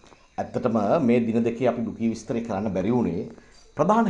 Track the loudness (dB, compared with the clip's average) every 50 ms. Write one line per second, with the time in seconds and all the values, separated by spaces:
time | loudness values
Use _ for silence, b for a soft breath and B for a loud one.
0 | b b b b b b b -8 -8 -4 -4 -2 -2 0 0 2 2 2 2 2
1 | 4 4 4 4 2 2 0 0 0 0 0 0 0 0 0 0 -4 -6 -6 -2
2 | -2 -2 -2 -2 -6 -6 -6 -4 -4 -4 -4 -4 -2 -2 -2 -2 0 0 2 2
3 | 0 0 -2 -4 -6 -8 -12 b b b b b b b b -2 2 2 4 2
4 | 2 2